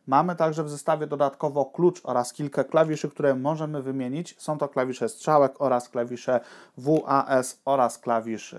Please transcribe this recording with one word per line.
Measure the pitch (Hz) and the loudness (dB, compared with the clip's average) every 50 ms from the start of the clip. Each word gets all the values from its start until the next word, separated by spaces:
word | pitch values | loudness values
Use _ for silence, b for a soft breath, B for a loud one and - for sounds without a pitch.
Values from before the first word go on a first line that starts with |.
| B | B
Mamy | 131 135 143 170 180 170 | 2 4 4 4 2 0
także | 165 160 160 151 165 151 | 0 0 0 0 -2 -6
w | 147 | -6
zestawie | 147 143 - 165 160 151 151 | -6 -6 -2 -2 -2 -2 -2
dodatkowo | 147 147 139 143 135 - - 156 147 139 143 135 | -4 0 0 0 0 0 -2 -4 -2 0 0 -2
klucz | 139 - - 175 175 170 - - | -2 0 2 2 2 2 0 -6
oraz | 131 123 123 123 - - | -2 0 0 0 -2 -4
kilka | - 147 139 - 143 131 | -8 -8 -4 -2 -2 -2
klawiszy, | - - 160 160 156 156 147 - 143 | 2 4 2 2 2 0 -4 -4 -6
które | - - 147 139 131 | -4 0 2 2 2
możemy | 127 131 147 160 156 156 151 151 143 | 2 0 -2 -2 -2 -4 -6 -6 -6
wymienić. | 127 135 131 135 127 123 135 160 180 - - | -6 -4 -4 -4 -4 -4 -6 -6 -8 -10 -12
Są | - - 160 151 | -12 -6 -6 -4
to | - 151 139 | -4 -4 -2
klawisze | - 135 127 131 127 - 120 110 | -2 -2 -2 -2 -2 -4 -4 -4
strzałek | - - - 160 156 147 139 131 - - | -4 -4 0 4 6 6 6 4 2 0
oraz | 143 127 127 123 - - | 0 2 2 0 -2 -4
klawisze | - 123 120 123 120 117 - 135 127 120 B B B B B B B | -4 -4 -4 -4 -6 -6 -2 0 0 0 B B B B B B B
W, | 135 123 147 160 156 - | -6 0 2 2 2 2
A, | - 139 139 135 - 135 | 2 2 2 2 2 2
S | 127 123 - - _ - | 0 0 -2 -8 _ -2
oraz | 139 139 135 123 117 - | 0 2 4 2 2 0
klawisz | - - 120 117 113 110 117 110 104 - - - | -2 -2 0 0 0 0 -2 -6 -8 -8 -14 -16